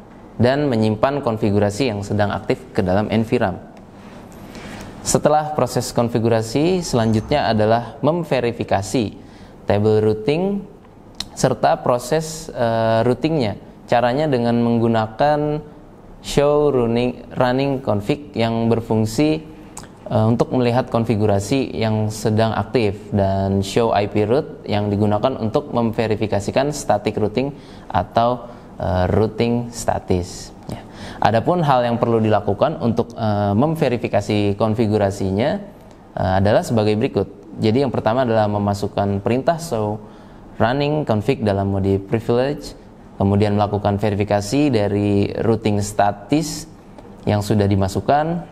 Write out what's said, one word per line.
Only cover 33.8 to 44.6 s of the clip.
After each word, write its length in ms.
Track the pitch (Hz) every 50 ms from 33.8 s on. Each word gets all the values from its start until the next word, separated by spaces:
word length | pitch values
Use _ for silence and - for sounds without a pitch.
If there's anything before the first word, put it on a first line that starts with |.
| 160 127 123 113 - 120 - 107 104 107 107 104 104 101 98 101
konfigurasinya, 880 | 113 110 107 120 117 104 104 107 101 98 95 - 98 95 95 101 120 151 190 202 - - - - - - - - - - - -
eh, 120 | - 92 92
adalah 320 | 95 101 104 117 160 180 170
sebagai 320 | 123 110 107 107 107 107
berikut. 320 | 120 135 - - 95 - - - - - - 123 135
Jadi 240 | 135 117 135 143 127
yang 40 | 110
pertama 320 | - 101 107 113 131 131 120
adalah 180 | 110 110 107 104
memasukkan 720 | 104 104 101 101 101 101 104 101 - 101 101 98 101 98 101
perintah 320 | 110 117 131 131 - 170
show 420 | 160 160 - 123 110 107 104 107 107 - - - - - - - - - - - -
running 480 | 110 113 131 143 143 143 151 151 143 -
config 340 | 110 107 101 - 139 143
dalam 300 | 117 104 98 98 98 98
mode 260 | 98 98 95 98 98 95 98 -
privilege, 640 | 113 113 - - 120 120 131 139 147 151 - - - - - - - - - - - -
kemudian 360 | 101 98 101 101 107 104 104 104
melakukan 400 | 104 101 104 101 - 104 101 101
verifikasi 720 | 110 107 101 101 104 - 104 104 101 - 135 139